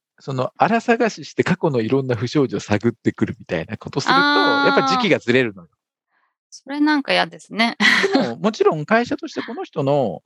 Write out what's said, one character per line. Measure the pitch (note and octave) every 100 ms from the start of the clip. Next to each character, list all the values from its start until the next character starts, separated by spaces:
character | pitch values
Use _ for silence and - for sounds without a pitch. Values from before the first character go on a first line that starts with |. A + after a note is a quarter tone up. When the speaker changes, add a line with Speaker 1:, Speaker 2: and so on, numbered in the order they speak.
| _ _
Speaker 1:
そ | -
の、 | C3+ B2+ -
荒 | E3 A3+
探 | - A#3 A#3
し | - C#3+
し |
て | -
過 | B2 F3+
去 | E3+
の | B2+
い | A2
ろ | C3+
ん | C3
な | A#2
不 | A#2+
祥 | D#3 C3
事 | G2
を |
探 | - G#2 A#2
っ |
て | - A2+
く | - G#2+
る | -
み | -
た | E2+
い | E2
な | A2
こ | -
と | D3
す | -
る |
と、 | C4
Speaker 2:
あ | C#4+ D4 C#4+ C#4
ー。 | C#4
Speaker 1:
や |
っ | C#4
ぱ | C4+
時 | C4
期 | A3
が | B2
ず | -
れ | B2
る | B2
の | F#2+
よ。 | E2+ _ _ _ _ _ _ _ _
Speaker 2:
そ | - -
れ | C#4+
な | D4 D4+
ん |
か | C4+
嫌 | F3+ F3
で | E3+
す | -
ね。 | F#3+ A#3 -
<laughs> | G#3 - G4
Speaker 1:
で | E4+ F3+
も、 | A#2
も | F#3
ち | G#3+
ろ | G4+ D#3+
ん | D3+
会 | G#3+ A#3+
社 | D4
と | D#4+
し |
て | -
こ | -
の | C4+
人 | F#4 -
の | C#3 C#3+ A#2 D#2